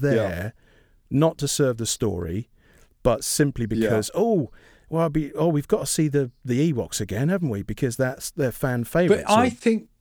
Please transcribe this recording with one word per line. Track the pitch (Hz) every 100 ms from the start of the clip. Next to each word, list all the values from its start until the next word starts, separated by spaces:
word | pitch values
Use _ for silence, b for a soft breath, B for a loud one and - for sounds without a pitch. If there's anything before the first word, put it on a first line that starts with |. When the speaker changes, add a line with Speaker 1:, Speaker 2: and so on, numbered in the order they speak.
Speaker 1:
there, | 143 117 98 85 104 - b b b b _
not | 135 160 160
to | 143
serve | - 135 113
the | 113
story, | - 113 90 87 92 - b b b b _
but | 123 113
simply | - - 143 - 110
Speaker 2:
Yeah. | 113 107
Speaker 1:
because, | 107 104
"Oh, | 170 233 196 117 b b b b
well, | 160
I'll | 165
be, | 156 143
oh, | - 165
we've | 147 -
got | 214
to | 143
see | - 156
the, | 143 127 -
the | 123 123 165
Ewoks | 123 87 -
again, | 104 98 147
haven't | 190 160
we?" | 101
Because | 98 110 127 117
that's | 127 135 -
their | - 131
fan | - 135 123
favourites. | 117 165 180 214 -
Speaker 2:
But |
I | 214 247
Speaker 1:
Or, |
Speaker 2:
think, | 247 226 220 - _